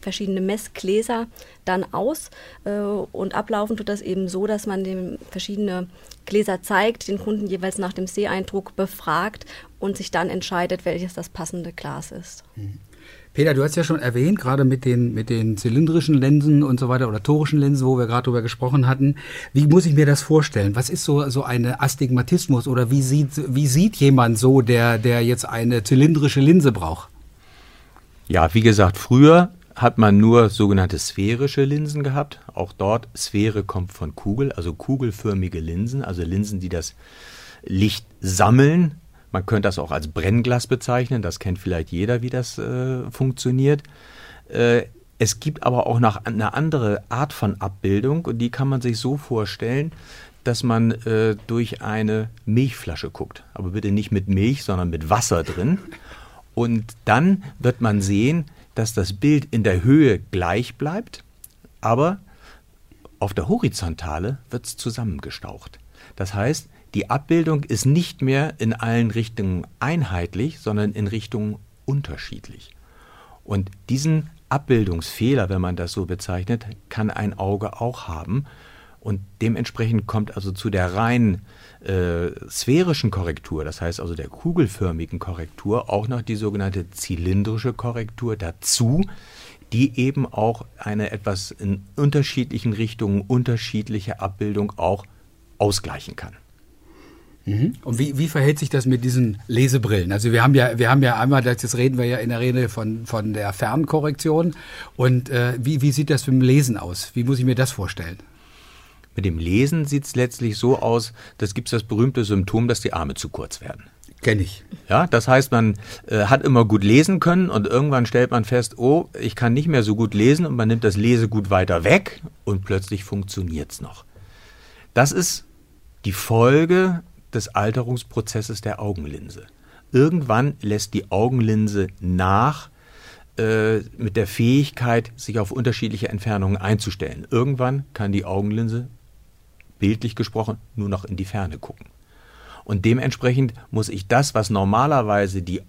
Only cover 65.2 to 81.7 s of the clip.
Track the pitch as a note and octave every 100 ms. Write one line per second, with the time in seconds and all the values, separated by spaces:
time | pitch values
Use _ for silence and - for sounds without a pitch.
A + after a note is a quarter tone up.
65.2 | C#2+ - - - - - - - - -
66.2 | F#2+ G2+ A2 D#3+ - - _ - - C3
67.2 | - E3 D#3+ D3+ C#3+ A2+ C3 D3+ E3+ -
68.2 | C3 C3+ D3+ - A2+ A2+ A2+ A#2 A#2 G#2
69.2 | A2+ - G2 F2+ - - B2+ E3+ A#2 F2+
70.2 | F2 - C3+ D#3 - G#2 G#2 G#2 G2+ A2
71.2 | G#2+ A2+ G#2+ G#2 - _ - C#3 C#3 C#2+
72.2 | - - - G2 - - - _ - -
73.2 | - - - G2+ F#2+ - - B2+ D#3 D#3+
74.2 | D3+ - _ C#3 - B2 G2+ E2+ - -
75.2 | A2+ C3+ F#2 F#2+ F2+ F2+ F2 - F2 F2+
76.2 | - F2+ F#2+ A#2+ G#2 G2 - - G#2+ -
77.2 | G#2 G2 G2 G2+ G#2+ - A#2 B2 - D#2+
78.2 | D#2+ A2+ C#3+ - - - - - A2 G2+
79.2 | G2 - A#2 A2+ A#2 - A2+ A2+ G#2 A2
80.2 | G#2 - G2 F#2+ A2 G2 F2+ F#2 A2+ B2
81.2 | A2+ F#2 - - -